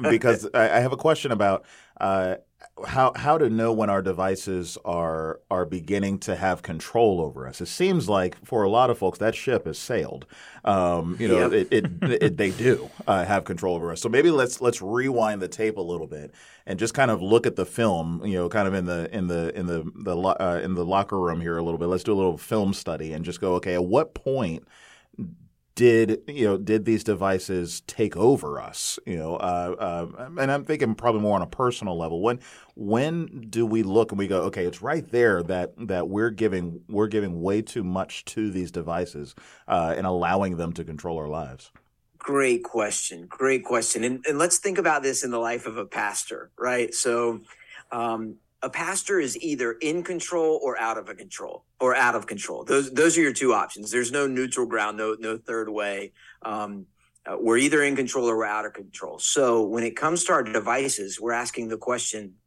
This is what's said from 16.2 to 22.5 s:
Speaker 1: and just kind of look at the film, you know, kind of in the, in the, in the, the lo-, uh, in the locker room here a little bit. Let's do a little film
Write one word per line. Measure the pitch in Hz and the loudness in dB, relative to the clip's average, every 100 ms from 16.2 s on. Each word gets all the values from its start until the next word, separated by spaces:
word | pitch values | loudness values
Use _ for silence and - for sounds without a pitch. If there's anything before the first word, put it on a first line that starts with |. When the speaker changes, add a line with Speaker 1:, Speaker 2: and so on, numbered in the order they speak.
| 73 - - - | -14 -18 -20 -16
Speaker 1:
and | - 92 | -8 -4
just | 113 | -2
kind | 143 131 | 2 2
of | 104 | 2
look | 92 113 120 | 4 4 4
at | - | 0
the | 90 | -2
film, | - 113 87 80 85 | 0 2 2 -2 -4
you | 101 | -2
know, | 92 87 | 0 0
kind | 107 98 | 2 2
of | |
in | 95 90 | 0 -2
the, | 87 82 | -2 -4
in | 98 90 | -4 -2
the, | 85 82 - | -2 -2 -4
in | 87 | -4
the, | 85 78 | -4 -6
the | - 92 87 | -8 -4 0
lo-, | 92 - | 0 0
uh, | 92 87 | 0 0
in | 90 | -2
the | 90 | -2
locker | 85 98 98 98 | 0 0 2 0
room | 87 82 | 0 0
here | 85 85 | -2 -2
a | |
little | 85 82 | -2 -2
bit. | 85 | 0
Let's | 92 | 0
do | 113 | 2
a | |
little | 98 92 78 | 2 2 0
film | - | -2